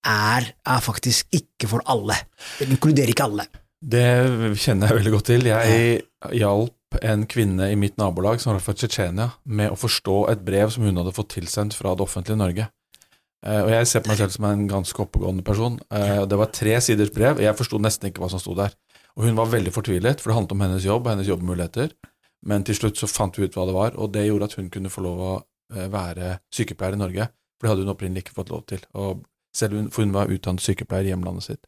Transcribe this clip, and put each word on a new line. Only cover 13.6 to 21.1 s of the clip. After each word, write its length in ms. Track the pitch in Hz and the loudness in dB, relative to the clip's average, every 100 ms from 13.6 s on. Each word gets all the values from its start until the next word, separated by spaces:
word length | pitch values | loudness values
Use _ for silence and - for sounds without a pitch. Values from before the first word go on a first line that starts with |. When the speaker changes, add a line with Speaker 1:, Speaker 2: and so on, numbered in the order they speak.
Speaker 2:
og 60 | 107 | 4
jeg 160 | 113 117 | 4 4
ser 140 | 117 | 2
på 100 | 107 | 0
meg 60 | 107 | 0
selv 140 | 98 | 0
som 140 | 92 104 | 0 0
en 220 | 101 101 | 0 0
ganske 320 | 98 90 - | -2 -2 -4
oppegående 400 | 104 - 92 92 | -2 0 0 -2
person. 360 | 90 104 117 120 - | 0 0 0 -4 -6
Eh, 340 | 104 101 101 98 | -2 2 2 2
det 120 | 101 | 2
var 140 | 110 | 2
tre 220 | - 107 117 | 0 2 2
siders 280 | 117 107 104 | 2 2 2
brev, 300 | - 120 151 | 4 2 4
jeg 140 | 104 104 | 2 2
forstod 240 | 120 110 | -2 0
nesten 280 | 107 - 101 | 0 0 -6
ikke 100 | 90 | -6
hva 80 | 90 | -6
som 100 | 95 | -6
stod 180 | - 90 | -6 -2
der. 180 | 101 - _ _ _ - | -2 -4 _ _ _ -2
Og 60 | 113 | 0
hun 100 | 110 | 2
var 140 | 113 | 2
veldig 240 | 117 90 | 2 0
fortvilet, 480 | 107 101 90 110 - | -4 -2 0 2 0
for 80 | - | 0
det 60 | 113 | 0
handlet 140 | 92 | 0
om 100 | 98 | 0
hennes 240 | 98 95 92 | 0 0 0
jobb, 220 | 113 | 0
hennes 200 | 120 | 0